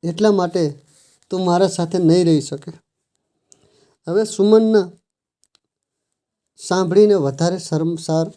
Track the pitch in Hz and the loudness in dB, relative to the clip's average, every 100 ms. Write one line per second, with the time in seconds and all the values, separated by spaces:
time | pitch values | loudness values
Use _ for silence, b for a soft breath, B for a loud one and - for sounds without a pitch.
0 | 170 165 214 202 180 180 156 143 _ b | -8 0 2 2 0 -2 -4 -6 _ b
1 | b b _ 185 180 175 190 - 170 185 | b b _ -4 0 2 0 0 -4 0
2 | 170 175 170 156 131 139 - - _ _ | 2 4 4 0 -2 -12 -14 -20 _ _
3 | _ _ _ _ _ b b b b b | _ _ _ _ _ b b b b b
4 | - 180 214 - 202 220 220 214 180 - | -6 -4 -4 -2 4 4 4 0 0 -10
5 | _ _ _ _ _ _ _ _ _ _ | _ _ _ _ _ _ _ _ _ _
6 | _ _ _ _ _ _ - 185 180 185 | _ _ _ _ _ _ -4 -2 0 4
7 | 208 196 139 135 170 180 - 156 165 170 | 4 4 0 -2 -2 -4 -6 -4 -4 -6
8 | 165 160 165 | -4 -2 -4